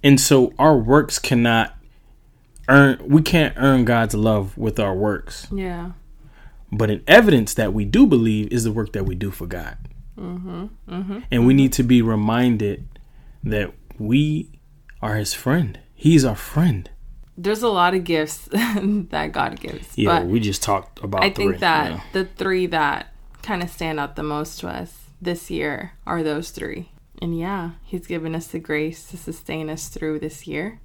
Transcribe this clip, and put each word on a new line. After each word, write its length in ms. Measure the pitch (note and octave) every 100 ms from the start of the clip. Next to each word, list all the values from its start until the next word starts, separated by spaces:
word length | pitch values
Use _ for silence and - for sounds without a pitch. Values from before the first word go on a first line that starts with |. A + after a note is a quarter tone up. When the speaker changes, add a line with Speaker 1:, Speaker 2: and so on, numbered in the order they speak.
Speaker 1:
And 180 | C#3 C#3
so 320 | - C#3 B2 -
our 200 | D3 C#3+
works 420 | A2 C#3+ - -
cannot 560 | - B2 A#2 A2+ A2 - - _ _ _ _ _ _ - -
earn, 320 | C#3 C#3 B2 -
we 160 | D3
can't 320 | D3+ E3+ D3+ -
earn 260 | C3+ C3
God's 300 | A#2+ A#2 A2+ G#2+
love 420 | G#2+ G#2+ G2 -
with 220 | A2+ G2
our 160 | G#2 F#2+
works. 520 | G#2 F#2+ - - -
Speaker 2:
Yeah. 400 | G3 F#3+ F3 F3 F3 - - - - - - -
Speaker 1:
But 180 | G#2 A2
an 140 | G2 -
evidence 460 | F#3+ G#3+ C#3+ G#2+ -
that 180 | G#2+
we 100 | G#2+
do 220 | G#2 E3+ C4
believe 440 | C3+ A2+ G#2+ G#2
is 100 | B2
the 80 | A2+
work 220 | G#2+ G#2+
that 120 | G#2+ F#2
we 100 | F2+
do 160 | G2
for 160 | - F2
God. 300 | F2 - - - - - -
Speaker 2:
Mm-hmm. 480 | F#3 F3+ F#3 F3 G#3 - -
Mm-hmm. 300 | F3 F#3+ G3+ B3
Speaker 1:
And 140 | B2 A#2+
we 60 |
Speaker 2:
Mm-hmm. 40 | C3+
Speaker 1:
need 160 | C3+
to 100 | B2+
be 180 | B2 B2
reminded 840 | A2+ A2 G#2+ A#2 B2 A2+ G#2 G2+ - - - - - -
that 280 | - G#2+ F#2+ - - -
we 520 | G#2+ B2+ D3+ D3+ - - _ _ _ -
are 140 | G#2+ G#2+
his 180 | G#2
friend. 460 | - - D#3 B2+ - _
He's 320 | _ D3+ E3 C3
our 100 | -
friend. 540 | - - F3 G2+ - - - - - -
Speaker 2:
There's 240 | F3+ G#3+
a 60 | A#3
lot 240 | G3 F3
of 100 | F#3
gifts 460 | E3+ D#3+ D3+ - -
<laughs> 20 |
that 800 | G3+ A#3+ G#3 G3 G#3 E3+ D#3 D#3
God 280 | C#3+ - -
gives. 380 | - - - -
Speaker 1:
Yeah, 220 | G#2 E3+
Speaker 2:
but 80 | F2
Speaker 1:
we 120 | A2
just 240 | G#2 F#2+
talked 400 | - G2 - -
about 200 | F#2+ G2
Speaker 2:
I 60 | G3
think 220 | G3 G3+
Speaker 1:
three. 60 | F#3
Speaker 2:
that 320 | F#3 D#3+ D3+
Speaker 1:
Yeah. 100 | D#3+ -
Speaker 2:
the 120 | F#3+ F#3
three 400 | - F#3+ F#3 F3+
that 460 | E3 D3 D3 - - - -
kinda 240 | - F#3+ F3
stand 320 | - E3 D#3
out 160 | C#3+ -
the 80 |
most 360 | D3+ D3 D#3 -
to 60 | -
us 260 | - E3+ - - -
this 280 | F3 E3+ -
year 420 | E3 D3+ C#3+ F3+ - -
are 180 | E3+
those 260 | D#3 D3 E3+
three. 380 | - - - F3 - _ -
And 160 | E3+ E3
yeah, 340 | E3+ G3 E3+ E3
he's 220 | - F#3 E3+
given 280 | E3+ D#3+ E3
us 120 | E3
the 120 | E3+
grace 460 | E3 D3+ D#3 E3 -
to 80 | F3
sustain 520 | - E3+ - D#3+ D#3
us 180 | D#3 -
through 320 | - D#3 D3+
this 260 | D3+ - -
year. 320 | D3+ F#3+ A3+